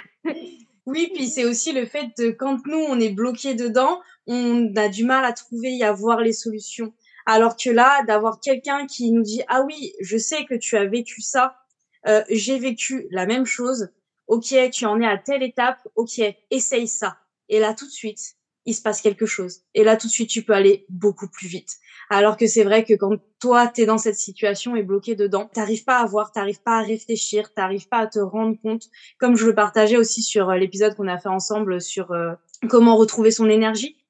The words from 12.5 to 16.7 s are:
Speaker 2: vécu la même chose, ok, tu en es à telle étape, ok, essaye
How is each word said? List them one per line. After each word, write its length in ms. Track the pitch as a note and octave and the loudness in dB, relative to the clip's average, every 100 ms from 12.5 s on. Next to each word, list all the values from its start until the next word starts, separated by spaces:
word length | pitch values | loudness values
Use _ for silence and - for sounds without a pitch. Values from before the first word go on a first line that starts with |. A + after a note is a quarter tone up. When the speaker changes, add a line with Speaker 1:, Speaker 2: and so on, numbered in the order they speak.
| C4+ | -2
Speaker 2:
vécu 480 | C4 A3+ - C4 - | -4 -6 -6 -8 -6
la 160 | F#3 F#3 | -4 -2
même 180 | B3 | -2
chose, 460 | B3+ - B3 C4 G3 _ _ _ - | -2 -4 -4 -4 -6 _ _ _ -2
ok, 260 | A#3 A3+ C4 B3+ | -2 2 2 2
tu 140 | - A3+ | 0 -2
en 120 | G#3+ | 2
es 40 | A3+ | 2
à 120 | G3 | 0
telle 240 | - C#4 | -2 -4
étape, 440 | C4 B3+ B3 C4 - | -2 -2 -2 -2 -6
ok, 280 | - A#3 - G#3 G3+ _ | -6 -4 -2 -4 -4 _
essaye 380 | C4 - | -4 -2